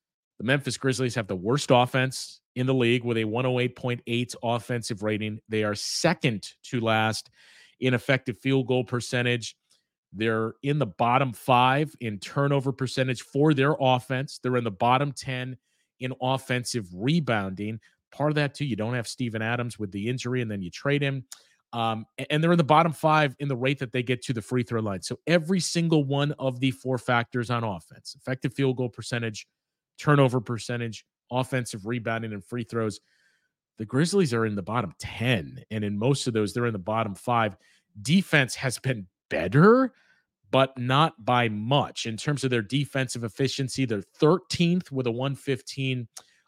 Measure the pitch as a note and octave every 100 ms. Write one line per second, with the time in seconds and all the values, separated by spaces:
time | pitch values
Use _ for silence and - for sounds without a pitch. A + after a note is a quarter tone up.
0 | _ _ _ - A2 C#3+ C3 A2+ C3+ B2
1 | B2+ A#2 G2+ F#2+ F#2+ C#3 - B2+ B2 C3
2 | C3 - - - _ - B2+ C3 A#2 B2
3 | A#2+ A2+ A2 A2+ B2+ B2+ B2 B2 B2+ A#2+
4 | - A#2+ A#2+ - A#2 A#2 - A#2+ A2 G#2
5 | G#2+ G#2+ G#2+ G#2+ - A2 G#2+ G#2 - -
6 | E3+ E3+ C#3 G#2+ - - - B2+ A2+ A2
7 | A2 G#2+ - _ - - - _ B2+ B2
8 | - C3 - A2+ C3+ C3+ B2 B2+ A#2+ B2
9 | - B2 B2 A#2+ A2 - _ _ _ _
10 | _ F#2+ A2+ A2 A2 - C#3 D3+ A#2+ -
11 | A#2 B2+ C3+ A2 - B2 B2+ C3+ D3+ -
12 | A#2 G2+ - - C#3 C#3+ C3 C3 C3 -
13 | C3 A#2+ - C3+ D#3 C#3 C#3 D3+ C3+ B2+
14 | - C3 C#3+ - B2+ B2 A#2 F#2+ A#2+ C3
15 | C#3+ C3 - B2+ B2+ B2+ _ _ _ _
16 | B2+ B2+ B2+ C3 - B2 A#2+ A#2+ F2+ F2+
17 | A#2 E3+ C3 A2 F#2+ F#2 G#2 A2 - _
18 | _ - D3 D3+ C#3+ - D3 G#2 G#2+ B2
19 | A2 - B2 A2 A2 B2 A#2+ G#2+ G#2 G2+
20 | G#2+ B2+ B2 B2+ A#2 G#2 F2 - C#3+ C#3+
21 | C#3 C3+ B2 - _ _ _ A#2 A2+ A2
22 | A2 - - D3+ E3 F3 C#3 D3+ E3+ D3
23 | D#3+ D#3 D3 - C#3+ B2+ B2+ C#3+ B2+ B2+
24 | A#2+ B2 - A#2 - B2+ A#2 A#2 G#2+ F#2+
25 | - - - E3+ D#3 F#3+ D3+ E3+ E3+ D#3+
26 | C3+ C#3 C#3+ D3 C3+ B2 C3 C3 B2+ B2+
27 | - A#2+ A#2 B2+ A2+ A#2+ A2+ F2+ - -
28 | - - - C3 C#3 - C#3 B2 B2+ -
29 | A2 A#2+ A2+ G2+ - _ _ _ _ -
30 | - D3 C3 B2 G#2+ A#2 - A#2+ A#2 G#2
31 | - _ _ B2 B2+ C3 A#2 A2 G2 B2
32 | A2+ A2+ A2+ G#2 - B2 A2+ A#2 A2 G2
33 | _ _ _ _ _ _ _ - A2 B2+
34 | E3+ G3+ E3 A#2 A2+ G2+ F2+ A#2 G2 -
35 | - - A#2 A#2 C#2+ C3 - A2 G#2 G2+
36 | A#2+ C3+ - A2 G#2+ B2 A#2+ G#2+ F2+ A2
37 | G#2+ F#2+ - A#2 A2 F#2 _ _ _ -
38 | G2+ F#3+ F3+ D3+ B2+ - C3+ - C3 A#2+
39 | F#2 _ _ - D#2+ C3 F#3+ B3 C4 -
40 | _ _ _ _ _ C3+ C3+ - B2 C3
41 | D#3 - G#2+ B2 A#2 G#2 A2 C#3+ G#2+ -
42 | A#2 A2 - D3 C3 B2 G#2 C#3+ C3+ C#3
43 | C3 A#2+ A#2 - C3+ - C3 - C3 G#2+
44 | - - D3+ F#3 - - E3+ F3+ - C3+
45 | A#2+ A#2 C3+ C3+ - B2+ - - C3+ B2+
46 | A#2 - - _